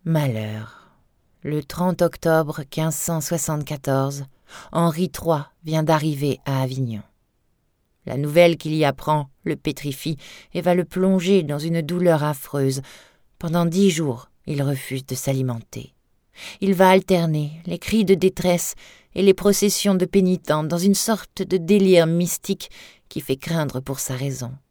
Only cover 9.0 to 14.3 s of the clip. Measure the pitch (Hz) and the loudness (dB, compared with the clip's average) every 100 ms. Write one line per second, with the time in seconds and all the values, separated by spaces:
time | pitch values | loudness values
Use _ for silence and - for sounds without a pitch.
9 | - 151 139 _ - 151 - 139 143 135 | -2 -2 -2 _ -6 -4 -4 -6 -8 -6
10 | 156 156 - - - 180 170 180 175 185 | -6 -8 -10 -20 -10 -4 0 2 0 0
11 | 185 190 175 196 151 143 160 165 151 175 | 2 2 4 2 2 -4 -2 -2 -2 0
12 | 175 160 147 147 - 143 135 135 - - | 2 4 2 -4 -6 -2 0 -2 -8 -20
13 | - _ _ _ 170 170 170 175 196 160 | -20 _ _ _ -2 0 0 4 4 4
14 | 151 117 - | -2 -4 -10